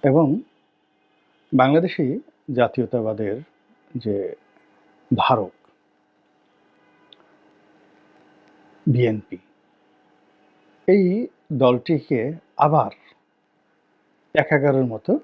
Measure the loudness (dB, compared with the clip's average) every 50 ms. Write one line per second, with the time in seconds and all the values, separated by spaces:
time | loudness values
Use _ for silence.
0 | 2 2 4 4 2 2 0 -4 -6 _ _ _ _ _ _ _ _ _ _ _
1 | _ _ _ _ _ _ _ _ _ _ 0 2 2 4 4 2 2 0 -4 -4
2 | -4 -4 -4 -6 -10 -14 _ _ _ -8 -2 0 0 0 0 -4 -6 -4 -4 -4
3 | -4 -4 -4 -4 -6 -6 -6 -8 -10 _ _ _ _ _ _ _ _ _ _ -10
4 | -6 -6 -4 -4 -6 -8 -10 _ _ _ _ _ _ _ _ _ _ _ _ _
5 | _ _ -2 -2 2 0 0 0 -2 -8 _ _ _ _ _ _ _ _ _ _
6 | _ _ _ _ _ _ _ _ _ _ _ _ _ _ _ _ _ _ _ _
7 | _ _ -20 _ _ _ _ _ _ _ _ _ _ _ _ _ _ _ _ _
8 | _ _ _ _ _ _ _ _ _ _ _ _ _ _ _ _ _ 0 2 2
9 | 2 0 0 -4 -8 _ -18 -18 _ _ _ _ _ _ _ _ _ _ _ _
10 | _ _ _ _ _ _ _ _ _ _ _ _ _ _ _ _ _ 2 4 4
11 | 4 2 0 -2 -4 -8 _ _ _ _ -2 2 4 4 2 2 0 -2 -2 -2
12 | -2 -2 -2 -2 -2 -4 -8 -10 _ _ _ 0 0 2 4 2 0 0 -6 _
13 | _ _ _ _ _ _ _ _ _ _ _ _ _ _ _ _ _ _ _ _
14 | _ _ _ _ _ _ _ 0 0 2 0 0 2 2 2 2 0 -2 -4 -8
15 | _ -2 -2 -2